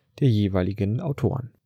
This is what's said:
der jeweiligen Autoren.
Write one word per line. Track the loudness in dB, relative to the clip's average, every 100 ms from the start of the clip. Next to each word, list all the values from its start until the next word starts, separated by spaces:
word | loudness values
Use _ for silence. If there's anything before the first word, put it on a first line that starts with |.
| _ 0
der | 2
jeweiligen | 4 2 2 0 0 -2 -2
Autoren. | -4 -2 -2 -2 -8 _